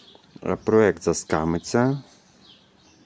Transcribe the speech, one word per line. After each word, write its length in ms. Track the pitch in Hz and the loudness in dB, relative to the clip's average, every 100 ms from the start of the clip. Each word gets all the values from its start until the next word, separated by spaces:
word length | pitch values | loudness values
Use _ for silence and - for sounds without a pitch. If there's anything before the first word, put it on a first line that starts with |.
| - - _ - | -20 -20 _ -12
е, 120 | - 90 | -8 -6
проєкт 380 | - 110 104 - | 0 4 4 2
заскамиться, 1000 | - 82 - 82 82 85 - 120 127 139 - - _ _ - - _ _ _ _ | -2 -4 -2 -2 -2 -4 -2 0 0 -2 -8 -20 _ _ -20 -20 _ _ _ _